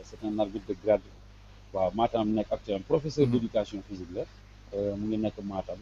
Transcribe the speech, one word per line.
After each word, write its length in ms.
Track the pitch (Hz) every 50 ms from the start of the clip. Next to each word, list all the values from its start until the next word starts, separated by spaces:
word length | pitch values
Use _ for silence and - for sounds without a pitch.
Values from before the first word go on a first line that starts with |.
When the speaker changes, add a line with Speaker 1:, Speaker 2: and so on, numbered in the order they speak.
| 92
Speaker 1:
c'est 200 | - 110 - 110
un 140 | 107 107
arbitre 300 | 107 104 98 101 107 -
de 80 | - 101 - -
grade. 160 | 107 104 101 - - - - - - - - - - - - - - -
Waaw, 180 | 95 95 90 92
Matam 340 | 110 117 120 - 117 107 107
nekk 200 | 107 110 104 -
actuellement 340 | 110 - - 110 101 95 98
professeur 380 | - 156 160 139 156 135 151 139
Speaker 2:
Hmm. 60 | 120
Speaker 1:
d'éducation 500 | 120 123 113 110 - 110 104 - 104 98 95 -
physique 240 | 101 90 90 85 90
la. 80 | 110 123 - - - - - - - - - 101
Euh, 200 | 98 101 101 101
mu 120 | 101 107
ngi 100 | 107 110
nekk 220 | 107 110 104 - - 101
Matam. 340 | 101 98 95 92 - 90 98